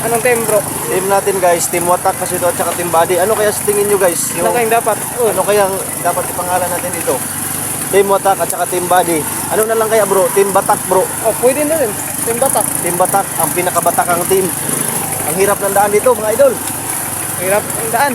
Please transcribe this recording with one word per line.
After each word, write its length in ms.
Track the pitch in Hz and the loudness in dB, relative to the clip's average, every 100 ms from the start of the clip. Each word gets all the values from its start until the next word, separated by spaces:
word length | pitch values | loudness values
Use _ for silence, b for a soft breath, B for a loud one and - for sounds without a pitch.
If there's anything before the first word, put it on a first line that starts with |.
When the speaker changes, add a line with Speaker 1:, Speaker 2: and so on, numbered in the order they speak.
Speaker 1:
anong 160 | 226 233 | 0 0
team, 200 | 247 240 | 2 0
bro? 160 | 220 214 - - 156 | 2 0 0 -6 -2
Speaker 2:
Team 140 | 180 190 | -2 2
natin, 320 | 196 196 190 | 0 2 2
guys. 240 | 180 170 - | 2 2 0
Team 160 | 175 175 | -2 2
Watak 320 | 180 190 185 | 2 0 -2
kasi 160 | 180 180 | -4 -2
ito 80 | |
at 120 | 175 170 | -2 0
saka 160 | 175 175 | -4 -2
Team 160 | 175 | 0
Body. 240 | 165 170 180 | 2 2 2
Ano 160 | 190 | 2
kaya 160 | 208 214 | 2 0
sa 160 | 202 | 0
tingin 240 | 202 208 202 | -2 0 2
nyo, 80 | 202 | 2
guys? 400 | 185 165 - 160 | 2 0 -4 -2
Speaker 1:
Ano 160 | 180 | 0
Speaker 2:
Yung, 40 | 247 | 0
Speaker 1:
kayang 180 | 226 233 | 2 2
dapat? 220 | 226 208 - - | 0 -4 -4 -2
Oh. 160 | 233 | 0
Speaker 2:
ano 100 | 185 190 | 0 2
kayang 260 | 208 196 190 - - | 2 2 0 -6 -4
dapat 200 | 170 175 175 | -2 -2 -4
ipangalan 400 | - 180 180 180 | -6 -2 -2 0
natin 240 | 175 175 | -4 -4
dito? 240 | 170 165 139 - - - - - - - 185 | -4 -2 -2 -4 -8 -8 -6 -6 -6 0 2
Team 120 | 196 | 4
Watak 240 | 196 190 180 | 2 2 0
at 60 | 170 | -2
saka 160 | 185 175 | -2 -2
Team 160 | 180 175 | -2 2
Body. 320 | 180 170 165 131 - - 175 | 2 2 0 -2 -6 -2 -2
Ano 80 | |
na 160 | 220 226 | 0 0
lang 80 | 214 | 2
kaya, 160 | 220 | 2
bro? 240 | 196 196 175 196 | 4 2 4 2
Team 160 | 196 | 4
Batak, 280 | 190 - 208 - | 2 2 0 2
bro. 160 | 185 175 - | 0 0 -2
Speaker 1:
Oh, 100 | 226 208 | -2 2
pwede 240 | 247 269 | 2 2
na 160 | 294 320 | 0 2
rin. 120 | 233 196 - - - | 0 -2 -8 -6 -4
Team 80 | 233 | 0
Batak. 320 | 269 254 - - | 0 2 -2 -2
Speaker 2:
Team 120 | 170 175 | -4 0
Batak, 240 | 180 196 185 - | 0 0 -2 -2
ang 100 | 165 175 | -2 0
pinakabatakang 680 | 180 170 165 165 175 175 175 | 0 0 0 0 0 0 2
team. 160 | 190 185 - - - - - - - - | 2 2 -4 -4 -4 -4 -6 -6 -4 -4
Ang 40 | 170 | 0
hirap 180 | 202 196 | 2 2
ng 80 | 202 | 2
daan 200 | 196 208 208 | 2 4 4
dito, 160 | 254 | 4
mga 200 | 226 214 233 | 2 0 4
idol. 180 | 277 214 - - - - - - - - | 4 4 -6 -8 -8 -8 -8 -8 -8 -6
Speaker 1:
Hirap 240 | 180 202 | 0 0
ang 260 | 214 - 226 226 | -2 -6 -2 0
daan. 180 | 285 | 0